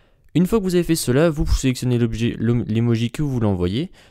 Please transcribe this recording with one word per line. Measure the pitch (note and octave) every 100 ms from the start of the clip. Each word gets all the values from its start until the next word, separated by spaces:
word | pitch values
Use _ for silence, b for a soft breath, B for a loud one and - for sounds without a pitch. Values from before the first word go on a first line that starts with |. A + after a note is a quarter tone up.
| b b b D3
Une | F3+
fois | A3+
que | F#3
vous | F3+
avez |
fait | E3 E3
cela, | - B2+ E3+
vous | D3+ -
sélectionnez | - C3 B2 B2 A#2+
l'objet, | A#2 A2+ A#2 -
l'em-, | A2+ A#2 -
l'emoji | A2 A#2 A2+ A#2
que | -
vous | D3
voulez | B2+ G#2+
envoyer, | F#2 F2 G#2+ F3+ b b